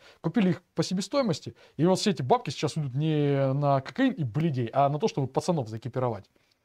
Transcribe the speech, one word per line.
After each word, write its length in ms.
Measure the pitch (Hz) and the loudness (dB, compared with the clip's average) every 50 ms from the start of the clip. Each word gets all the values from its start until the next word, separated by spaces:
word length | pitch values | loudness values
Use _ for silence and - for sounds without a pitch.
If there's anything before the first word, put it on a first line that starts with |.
| - - - _ | -20 -20 -12 _
Купили 300 | - 165 - 240 185 185 | -6 -2 0 2 2 2
их 120 | 147 - - _ _ | 2 0 -6 _ _
по 80 | - | -4
себестоимости. 720 | 156 - 185 190 185 - - 285 262 208 147 - - 117 - _ - - _ | -2 -2 -2 -4 -4 -2 0 0 0 0 -2 -4 -6 -12 -16 _ -20 -12 _
И 100 | - 151 | 0 2
вот 120 | 185 185 180 | 2 2 2
все 120 | - 214 | 2 0
эти 120 | 175 - | 0 0
бабки 280 | 135 123 233 247 240 - | 2 2 2 2 2 -2
сейчас 260 | - - 156 139 - | -6 -4 -4 -4 -2
идут 180 | 156 147 135 120 | -4 -6 -4 -4
не 580 | 139 156 160 156 151 147 143 143 139 135 135 135 | -2 0 0 2 2 2 2 2 2 2 0 0
на 260 | 143 147 143 139 135 | 0 2 2 2 2
кокаин 320 | 135 - - - 269 262 | 0 -2 -2 0 0 2
и 120 | - - 147 | 2 0 -4
бледей, 440 | 113 101 151 160 170 131 127 120 110 - | -4 -2 0 0 0 0 -2 -2 0 2
а 140 | 135 143 139 | 2 2 2
на 100 | 147 147 | 2 0
то, 100 | 226 - | -2 -2
чтобы 180 | - 151 135 | -2 -2 -4
пацанов 420 | - - 151 - - 175 151 117 107 | -2 -2 -2 0 0 0 -2 -2 -4
заэкипировать. 600 | 110 110 - 123 - 131 127 120 110 98 98 _ _ _ _ _ _ _ | -6 -8 -8 -6 -4 -2 -2 -2 -2 -4 -10 _ _ _ _ _ _ _